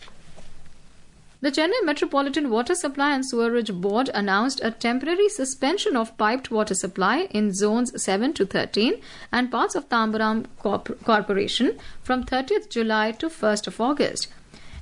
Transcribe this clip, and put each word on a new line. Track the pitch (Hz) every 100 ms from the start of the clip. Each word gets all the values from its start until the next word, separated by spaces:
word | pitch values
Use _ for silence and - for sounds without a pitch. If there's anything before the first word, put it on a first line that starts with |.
| - - - - - - - - - - - - - -
The | 277
Chennai | 277 330 494
Metropolitan | 330 294 339 277 277 294 285
Water | 220 247
Supply | 349 294 269 285
and | 277
Sewerage | 262 233 233 240 220
Board | 180 196 214 262
announced | 208 202 196 254 -
a | 233
temporary | - 233 254 285 349 415
suspension | - 262 - 262 392 427 262
of | 226 -
piped | 214 262 -
water | 220 214
supply | 190 190 190 185 277 381
in | 214 214
zones | 190 208 226 247 -
seven | - 196 262
to | 339
thirteen | 190 170 - - 240 466 - - -
and | 240 254
parts | 240 381 339
of | -
Tambaram | 233 220 214 220 226 - -
Corp-, | 208 202 - -
Corporation | - 214 208 190 - - 277 453 - -
from | - 254
thirtieth | 247 262 262 415 415
July | 233 226 220 220
to | 226 320
first | - 214 208 -
of | -
August. | 240 285 214 - - - - - - -